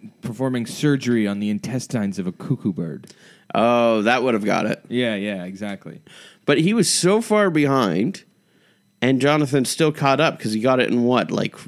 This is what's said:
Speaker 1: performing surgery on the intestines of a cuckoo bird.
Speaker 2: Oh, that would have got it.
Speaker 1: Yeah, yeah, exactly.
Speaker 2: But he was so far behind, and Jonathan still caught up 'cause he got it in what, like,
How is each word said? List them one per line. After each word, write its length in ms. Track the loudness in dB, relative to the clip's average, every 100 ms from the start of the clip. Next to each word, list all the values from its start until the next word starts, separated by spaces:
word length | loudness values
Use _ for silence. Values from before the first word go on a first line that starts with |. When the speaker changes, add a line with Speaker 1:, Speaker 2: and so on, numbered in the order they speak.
| -20 -14
Speaker 1:
performing 440 | -12 -6 -4 -4 -6
surgery 600 | -2 0 2 2 0 0
on 120 | -2
the 100 | -2
intestines 720 | -4 -4 -8 -6 -4 -4 -4
of 80 | -6
a 40 |
cuckoo 400 | -6 -4 -4 -4
bird. 400 | -4 -6 -10 -16 -20 -20 -20 -6 0
Speaker 2:
Oh, 460 | 2 4 2 2
that 220 | 2 2
would 100 | 2
have 120 | 0 0
got 200 | 0 0
it. 180 | -4 -6
Speaker 1:
Yeah, 260 | -4 -2 -2
yeah, 280 | -4 -6
exactly. 580 | -8 -10 -10 -12 -14 -18 -20 -20 -20 -8 0
Speaker 2:
But 140 | 2
he 140 | 2
was 160 | 2 2
so 320 | 2 2 2
far 280 | 2 2 2
behind, 720 | 2 2 2 2 2 -2 -4 -12 _ _ _ _ _ _ _
and 200 | 0 2
Jonathan 440 | 2 2 2 0 0
still 260 | 0 0
caught 280 | 2 2 2
up 200 | 2 0
'cause 140 | -4
he 60 | -2
got 200 | 2 2
it 100 | 2
in 140 | 2
what, 260 | 2 2 0
like, 260 | -2 -4 -8